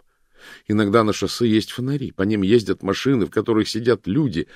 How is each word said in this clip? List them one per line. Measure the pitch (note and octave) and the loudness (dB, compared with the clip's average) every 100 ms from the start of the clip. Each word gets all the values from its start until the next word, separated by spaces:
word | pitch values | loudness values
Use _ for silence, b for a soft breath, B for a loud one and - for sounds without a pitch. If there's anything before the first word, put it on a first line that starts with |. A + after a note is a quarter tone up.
| _ B B B B B - | _ B B B B B -4
Иногда | G#2+ G#2 A2+ | 0 4 4
на | G#2+ | 2
шоссе | G2 F#2 - A#2+ | 0 -4 -2 0
есть | A2 - | 2 0
фонари. | - B2+ C#3+ B2 | -6 -6 -6 -6
По | - | -4
ним | G2 G#2+ | -2 0
ездят | F#2+ A#2+ G2 F#2 | 4 4 2 -4
машины, | F#2 G2 C3 C3+ F2 | -4 -2 0 0 0
в | |
которых | - G#2 A2 G#2 | -2 0 0 0
сидят | A2 A#2+ A2 - | -2 0 -2 0
люди. | A#2 D3 E2 - | -2 -2 -2 -6